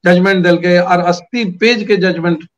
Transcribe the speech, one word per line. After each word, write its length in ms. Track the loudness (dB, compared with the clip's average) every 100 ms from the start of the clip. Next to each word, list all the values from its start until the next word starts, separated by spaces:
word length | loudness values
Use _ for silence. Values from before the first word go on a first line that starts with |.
judgment 400 | 2 2 2 2
देलकै 340 | 2 0 2 0
और 200 | 2 0
अस्सी 440 | 0 -4 -6 -6 -6
पेज 360 | -2 0 0 -2
के 80 | 0
judgment 520 | 0 -2 -4 -4 -6